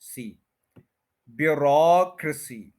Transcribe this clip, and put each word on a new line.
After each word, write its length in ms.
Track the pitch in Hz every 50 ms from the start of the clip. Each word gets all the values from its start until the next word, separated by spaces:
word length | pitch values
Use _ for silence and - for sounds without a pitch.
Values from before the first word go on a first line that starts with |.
सी, 380 | - - - - 123 107 90 _ _ _ _ _ _ _ _ _ - _ _ _ _ _ _ _ _ _
ब्यूरोक्रेसी 1400 | 117 113 151 160 151 139 143 143 139 147 160 165 175 180 185 180 - - - 156 147 143 - - 127 113 98 87 _